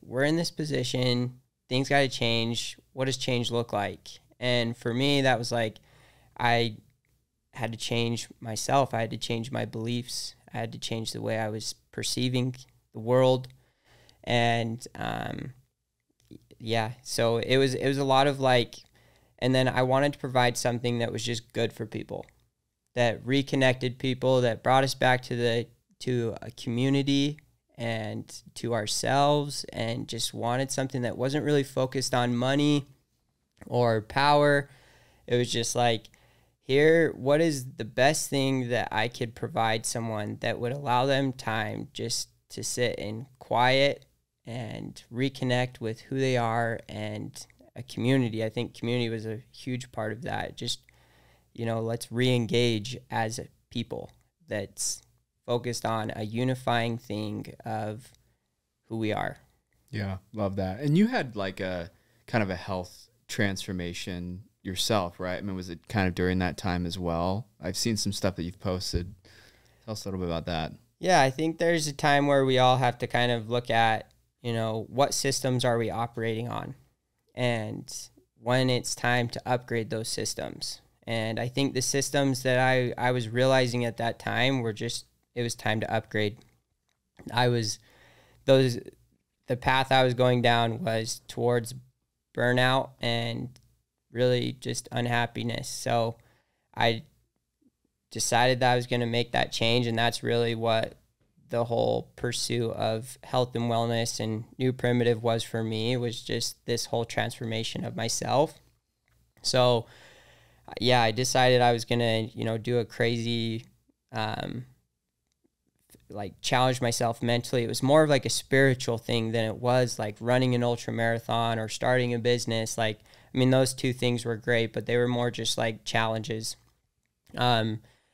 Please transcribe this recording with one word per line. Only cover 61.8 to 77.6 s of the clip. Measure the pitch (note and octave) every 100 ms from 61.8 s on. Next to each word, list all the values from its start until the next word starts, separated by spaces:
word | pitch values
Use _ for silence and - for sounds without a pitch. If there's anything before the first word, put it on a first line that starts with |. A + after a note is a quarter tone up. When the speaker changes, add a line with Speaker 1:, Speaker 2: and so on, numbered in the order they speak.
| E2+ _ _ _ -
Speaker 2:
kind | A#2+
of | G2
a |
health | F#2+ - F#2 F2+ - - _ -
transformation | - G2+ F#2+ - F#2 F2 F2 - F2+ F2+ F2+ - _
yourself, | F#2+ F2+ - A2 F2 -
right? | F2+ F2+
I |
mean, | G2+ F#2
was | F2+
it | E2+ -
kind | A2 F#2
of |
during | F2 F2+ F#2
that | F2+ D#2+
time | G2 F2
as | F2 F2
well? | F2 E2 F2 G2 - _
I've | E2+ G2+
seen | A#2 G#2+
some | G#2
stuff | G2+ G2 -
that |
you've | E2+ -
posted. | G2 F2+ - F2 F2 - - - - _ _ _ -
Tell |
us | G#2+
a | G2
little | F#2+
bit | F2+
about | E2
that. | D#2 E2+ D#2 - _ -
Speaker 1:
Yeah, | F3+ F3
I | C3+
think | C3 D#3+ D#3+
there's | E3+ E3+ D3+
a |
time | C3+ C#3+ C#3+ C#3+
where | C#3
we | C3+ B2+
all | B2+ B2+
have | B2+ A#2
to | B2
kind | B2 A#2+
of | A#2 G#2+
look | A#2+ B2
at, | A2+ A2+ A2 - _ _ _
you | A#2+
know, | A2+ A2 A2 -
what | A#2+ C#3
systems | - C#3 C3 C3+ B2+
are | B2 A#2
we | A2
operating | F#2 A#2+ - A2+ A2+ A#2
on | A2 E2+ C3 _ _ _ _ _
and | - B2 A#2